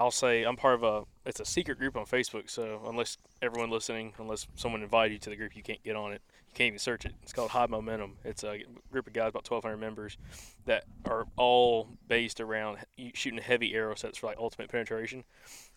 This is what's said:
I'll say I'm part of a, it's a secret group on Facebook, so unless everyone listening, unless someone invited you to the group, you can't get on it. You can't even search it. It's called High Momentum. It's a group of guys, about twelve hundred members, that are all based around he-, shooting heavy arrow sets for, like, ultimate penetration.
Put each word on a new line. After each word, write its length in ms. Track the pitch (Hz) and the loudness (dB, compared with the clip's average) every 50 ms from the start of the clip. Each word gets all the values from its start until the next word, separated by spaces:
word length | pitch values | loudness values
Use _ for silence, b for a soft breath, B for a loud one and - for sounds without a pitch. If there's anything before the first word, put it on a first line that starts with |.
I'll 100 | 120 123 | 2 2
say 320 | - - 135 123 117 113 | 4 4 4 6 6 6
I'm 140 | 113 117 123 | 4 2 0
part 180 | - - 135 123 | 4 6 6 6
of 80 | 117 | 6
a, 220 | 117 110 107 107 101 - - _ - | 6 4 2 2 -4 -8 -16 _ -10
it's 140 | 131 - - | -8 -8 -6
a 60 | - | -6
secret 340 | - - 175 175 151 127 113 | -2 -2 -2 0 -2 -2 -2
group 180 | 131 135 131 | -2 -2 -2
on 80 | 117 104 | -4 -4
Facebook, 460 | - 127 127 127 - - 107 - - | 0 2 2 2 0 -4 -8 -8 -6
so 320 | - 120 113 107 107 107 110 | -6 -6 -4 -6 -6 -8 -6
unless 300 | 117 117 120 113 - - _ _ _ _ - | -4 -2 -2 -2 -2 -4 _ _ _ _ -4
everyone 280 | 123 120 117 117 117 113 | -4 -2 0 0 -2 0
listening, 420 | 113 113 - - 113 113 110 110 104 - | 0 -2 -2 -2 -4 -4 -6 -8 -10 -10
unless 300 | 110 110 107 - - - - | -6 -6 -6 -6 -8 -12 -10
someone 260 | - - 117 113 107 | -6 -4 -4 -2 -2
invited 300 | 107 101 117 113 113 107 107 | -2 4 4 6 6 4 2
you 40 | 104 | -4
to 100 | - 107 | -8 -10
the 60 | 104 | -8
group, 180 | 104 110 98 - | -8 -8 -10 -10
you 60 | 107 | -12
can't 200 | - - 107 - - | -10 -10 -10 -8 -6
get 100 | 110 107 | -6 -4
on 180 | 107 104 101 | -4 -4 -6
it. 80 | 101 101 _ _ b b b _ | -8 -10 _ _ b b b _
You 60 | - | 2
can't 120 | - 123 117 | 2 2 2
even 100 | 104 101 | 4 0
search 240 | - 127 117 - - | -2 -2 -2 -2 -4
it. 100 | 101 - - | -10 -10 -12
It's 100 | - - | -14 -8
called 180 | - 127 117 110 | -4 -4 -2 0
High 140 | - 123 120 117 | 4 4 4 4
Momentum. 500 | 113 110 107 113 113 107 101 98 98 - - | 2 -2 -2 -4 -4 -4 -6 -8 -12 -10 -10
It's 180 | 113 107 - | -8 -8 -6
a 220 | 107 107 104 107 - - 120 - _ - | -6 -8 -8 -8 -12 -14 -18 -20 _ -6
group 160 | - 131 120 | -6 -6 -6
of 60 | - | -4
guys, 160 | 110 113 110 110 | -2 0 0 0
about 160 | - 113 - | 0 -4 -4
twelve 180 | - 120 110 | -2 -4 -2
hundred 140 | - 110 107 | -2 -4 -4
members, 420 | 107 110 110 107 107 107 101 - B B B B B B B B B - | -4 -6 -6 -6 -8 -10 -10 -12 B B B B B B B B B 2
that 200 | 123 113 98 - - - - - | 2 2 2 2 -6 -16 -8 -2
are 220 | 120 113 113 110 - - | 0 0 0 0 -4 0
all 540 | - 127 123 123 123 123 120 117 113 107 - - - _ - | 4 6 8 8 8 8 8 6 4 0 -4 -12 -14 _ 2
based 320 | 113 117 120 107 - - | 2 2 2 0 -4 -6
around 380 | 113 110 110 110 107 107 104 104 - _ _ | -4 -2 -2 -2 -2 -2 -6 -8 -12 _ _
he-, 160 | - 127 120 - | -14 -14 -10 -6
shooting 260 | - - 135 113 113 | -4 -4 -4 -4 -4
heavy 320 | - 123 123 117 117 107 107 | 2 4 4 4 4 2 2
arrow 200 | 110 110 107 107 | 0 0 0 -4
sets 240 | - - 107 - - | -6 -8 -8 -8 -6
for, 80 | - | -6
like, 120 | 107 107 - | -6 -4 -2
ultimate 300 | 117 113 - - 107 - | -4 -4 -4 -6 -10 -4
penetration. 520 | - 117 110 - 113 110 113 - 131 127 - B B B B B B B B B B | -2 -2 -2 -2 -4 -4 -4 -6 -8 -10 -14 B B B B B B B B B B